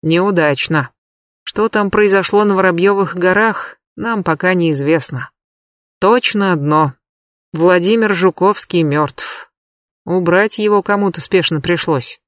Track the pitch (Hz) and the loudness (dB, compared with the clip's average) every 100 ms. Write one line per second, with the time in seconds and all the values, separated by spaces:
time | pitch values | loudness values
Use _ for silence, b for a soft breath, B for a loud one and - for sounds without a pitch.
0 | 156 165 196 180 151 139 - 160 131 _ | -2 0 0 2 0 0 -2 -4 -4 _
1 | _ _ _ _ - - 220 214 202 208 | _ _ _ _ -10 -4 -2 0 0 2
2 | 208 196 185 202 208 190 190 170 190 196 | 4 2 2 2 2 2 2 2 2 2
3 | 180 175 180 190 220 202 - - _ - | -2 0 0 2 0 -2 -10 -18 _ -10
4 | 214 220 175 156 185 180 165 143 143 160 | -6 -4 -4 -2 0 2 0 0 0 0
5 | - 127 - _ _ _ _ _ _ _ | -2 -10 -12 _ _ _ _ _ _ _
6 | 185 240 - 208 196 170 147 156 147 - | 0 2 0 -2 0 0 0 0 0 -4
7 | _ _ _ _ _ 160 175 180 180 226 | _ _ _ _ _ 0 2 2 2 2
8 | 214 180 185 - 190 202 - 175 156 147 | 0 0 0 2 0 0 -2 0 0 0
9 | 147 - - - - _ _ _ _ _ | -2 -6 -14 -14 -20 _ _ _ _ _
10 | - 180 170 175 214 - 214 208 - 202 | -4 -2 2 2 0 0 0 0 0 0
11 | 202 165 - 185 - 156 165 175 - 143 | -2 -4 -2 0 0 -2 -2 -2 -2 -4
12 | - - | -4 -12